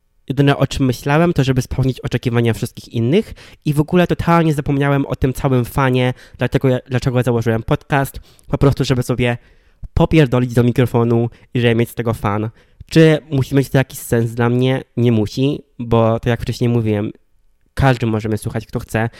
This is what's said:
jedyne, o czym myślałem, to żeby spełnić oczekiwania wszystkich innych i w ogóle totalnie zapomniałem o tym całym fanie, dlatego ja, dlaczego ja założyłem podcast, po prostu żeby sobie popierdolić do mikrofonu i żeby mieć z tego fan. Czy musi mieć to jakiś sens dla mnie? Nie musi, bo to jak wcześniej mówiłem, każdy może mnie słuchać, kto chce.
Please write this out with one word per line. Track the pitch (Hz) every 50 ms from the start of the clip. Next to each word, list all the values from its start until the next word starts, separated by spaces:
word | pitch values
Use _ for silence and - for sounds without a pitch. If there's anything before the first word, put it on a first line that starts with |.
| _ _ _ _ _ -
jedyne, | 131 139 143 143 139
o | - 135
czym | - - - 135
myślałem, | 127 117 - - 143 143 160 175 175 170
to | - 131
żeby | 131 131 151
spełnić | - - - - 131 135 123 -
oczekiwania | - - - 120 - 123 117 120 117 117 110
wszystkich | - 117 - - - - -
innych | - 117 113 120 156 214 226 - - - - - - _ _
i | 156 139
w | 147
ogóle | 151 - 180 180 175
totalnie | - 151 - - 170 170 170 165 160 147
zapomniałem | 147 - - 143 139 143 143 139 139 139
o | - 127
tym | - - 135 127
całym | - - 139 131 123 117
fanie, | - - 147 135 127 127 127 127 127 127 - - - -
dlatego | - 127 123 - 135 - 131
ja, | 127 123 -
dlaczego | - 127 120 - 135 120
ja | 123 120
założyłem | 127 117 117 113 117 113 113 -
podcast, | - 151 - - - 151 135 135 - - - - - _ _ _
po | - 143
prostu | - - 139 131 - 131
żeby | - 135 123 120
sobie | - 123 113 123 120 120 - - _ _ _ _ _ _ _ - - _
popierdolić | - 170 - - 156 147 120 127 123 123 123 117
do | 123 117
mikrofonu | 120 113 - 123 117 - 120 117 120 117 117 120 117 - - - _ -
i | 123
żeby | 117 117 117
mieć | 113 117 -
z | -
tego | - 113 117 113
fan. | - - 107 101 107 110 113 - _ _ _ _ _ - -
Czy | - 160 160 160 151 147 - 160
musi | 156 131 127 - 135
mieć | 139 131 -
to | -
jakiś | 135 131 - - -
sens | - - 120 117 120 117
dla | 113 120 120 120
mnie? | 123 123 127 131 131 135 - - _
Nie | 120 117 123
musi, | 117 107 104 98 - 131 131 143 147 - - _ _ -
bo | 123 113 113 113 113 110 113 113
to | - 123
jak | 117 -
wcześniej | - - 117 - 123 120
mówiłem, | 120 120 110 110 107 104 107 - - - _ _ _ _ _ _ _ _ _ _ _
każdy | - 139 135 127 113 120
może | 110 110 107 104 107
mnie | 107
słuchać, | 104 - 117 - 113 -
kto | - - 120
chce. | - - - 110 113 117 -